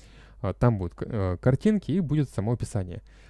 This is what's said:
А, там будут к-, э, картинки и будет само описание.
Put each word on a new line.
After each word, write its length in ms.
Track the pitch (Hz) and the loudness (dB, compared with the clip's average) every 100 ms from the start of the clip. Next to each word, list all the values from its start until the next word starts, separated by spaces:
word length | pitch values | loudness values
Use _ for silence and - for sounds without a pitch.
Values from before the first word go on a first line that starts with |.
| - - - - | -20 -20 -20 -8
А, 140 | 98 | -6
там 240 | - 123 107 | 2 2 2
будут 160 | 87 | -2
к-, 100 | - - | -6 -6
э, 300 | 113 95 87 | -2 -2 0
картинки 520 | 127 135 214 214 - | 2 2 2 0 0
и 100 | 170 | -2
будет 300 | 147 151 139 | 0 0 -2
само 220 | - 101 | -2 -2
описание. 500 | 120 - 104 92 82 - - - | -4 -4 -4 -6 -8 -16 -20 -18